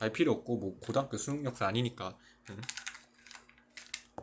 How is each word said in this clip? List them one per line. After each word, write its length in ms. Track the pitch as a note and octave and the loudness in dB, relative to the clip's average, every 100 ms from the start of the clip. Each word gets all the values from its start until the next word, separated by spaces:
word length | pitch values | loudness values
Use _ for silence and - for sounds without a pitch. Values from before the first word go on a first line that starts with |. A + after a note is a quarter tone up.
알 120 | A2 | 0
필요 200 | A2+ D#3 | 4 6
없고 240 | A2 - A#2 | 6 2 0
뭐 220 | F#2+ F#2+ | 0 -4
고등학교 360 | - B2 C3+ G#2 | 0 2 2 -2
수능 280 | - C#3+ | -2 0
역사 220 | C#3 - G2 | -2 0 2
아니니까. 520 | A2+ A#2+ - F#2 - - - - | 4 2 0 -6 -8 -16 -20 -14
음. 100 | G2+ B2+ - - - - - - - - - _ - - - - - | -8 -6 -6 -8 -10 -16 -20 -20 -20 -20 -20 _ -18 -12 -12 -10 -16